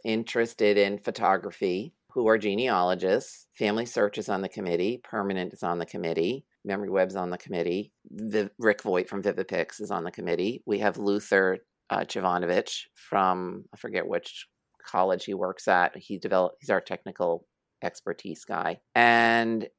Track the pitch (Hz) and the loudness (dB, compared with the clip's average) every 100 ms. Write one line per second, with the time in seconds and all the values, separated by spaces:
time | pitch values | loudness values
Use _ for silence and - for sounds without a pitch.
0 | 113 110 113 120 117 - 104 101 98 101 | -2 -2 0 -2 -2 2 4 6 4 2
1 | - 110 95 95 98 - 98 92 160 - | -6 0 2 2 0 -4 -2 -2 -6 -14
2 | _ 131 110 110 104 101 127 98 90 92 | _ 0 4 4 2 0 2 2 2 2
3 | 92 113 - - _ - 107 110 120 117 | 2 0 -2 -14 _ -4 0 0 -2 0
4 | 104 - 104 98 98 - 92 85 98 123 | 0 0 -4 -4 -4 -6 -2 0 0 -4
5 | - 110 98 95 90 - 90 87 85 95 | -6 -4 -2 -2 -6 -6 -4 -4 -6 -6
6 | 85 82 87 135 - _ 101 98 98 95 | -4 0 -2 -2 -10 _ -8 -6 -2 0
7 | 92 95 90 90 - 90 85 92 - _ | 0 -2 -6 -6 -6 -2 -2 -2 -6 _
8 | - 82 110 107 101 - 113 104 107 90 | -18 -10 -2 -2 -2 0 2 2 0 0
9 | 92 101 95 92 92 92 82 - 104 92 | 0 -2 -2 -2 -2 -4 -4 -8 -6 -6
10 | 85 - 87 85 98 127 - 101 104 107 | -6 -6 -2 0 -2 -4 -4 0 0 0
11 | 101 101 - 98 92 92 _ _ - 101 | 0 0 2 4 4 0 _ _ -6 -4
12 | 95 98 92 90 87 92 - - - _ | -4 -2 0 0 2 0 -2 -8 -14 _
13 | - 101 92 90 90 92 90 - 110 95 | -2 2 2 2 -4 -10 -16 -16 -6 -4
14 | 87 87 - - - _ _ _ - 95 | -2 -4 -6 -14 -20 _ _ _ -4 0
15 | 95 90 - 95 92 - - 92 90 - | 2 0 -2 -4 -4 -2 2 4 2 -2
16 | - 95 98 95 90 - - 95 - 95 | -12 -8 0 2 2 -2 -2 -2 -2 -10
17 | - - 90 85 - _ _ _ 90 - | -10 -2 -2 -2 -6 _ _ _ -10 -8
18 | - - - - - 87 87 85 _ 120 | -8 -8 -10 -14 -8 -4 -4 -6 _ 4
19 | 120 117 117 117 113 113 110 | 6 6 6 4 2 -2 -6